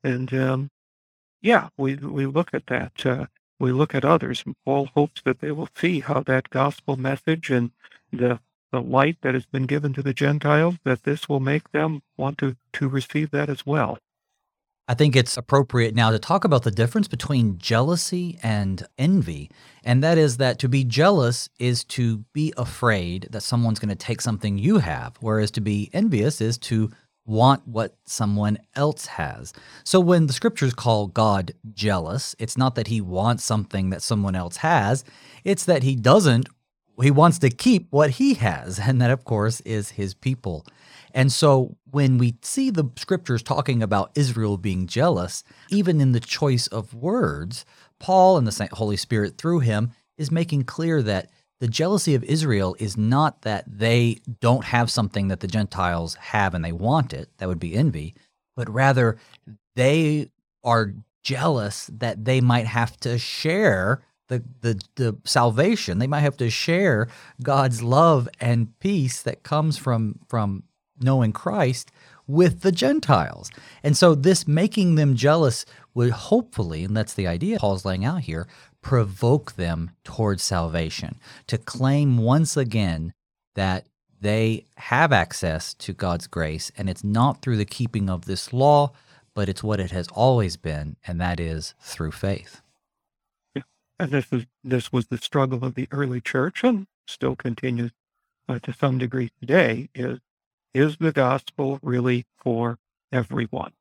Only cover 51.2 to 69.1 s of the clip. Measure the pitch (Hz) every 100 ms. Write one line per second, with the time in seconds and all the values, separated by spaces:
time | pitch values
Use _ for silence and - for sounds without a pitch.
51.2 | - _ _ _ 117 113 165 202 - 135
52.2 | 123 156 156 104 92 90 107 104 107 131
53.2 | 156 - 110 101 - 101 113 120 117 110
54.2 | - 117 117 123 117 120 120 - 101 104
55.2 | 98 92 95 107 101 - 87 85 85 -
56.2 | - 107 98 85 82 85 104 156 123 -
57.2 | 78 _ 92 87 85 98 135 80 76 -
58.2 | _ _ _ - 113 110 135 131 117 110
59.2 | _ - - 107 _ - 131 156 156 151
60.2 | - _ _ _ 123 117 107 104 - _
61.2 | - 131 165 131 104 - - 110 120 107
62.2 | 110 131 123 120 110 117 117 - 120 120
63.2 | - - 156 185 214 95 95 135 _ _
64.2 | _ 123 120 - 117 104 - - 120 104
65.2 | - 131 120 110 175 226 - 90 131 147
66.2 | 147 - 117 - - 175 196 110 117 -
67.2 | - - 127 139 131 113 117 135 165 147
68.2 | 120 - 120 117 113 _ 196 202 131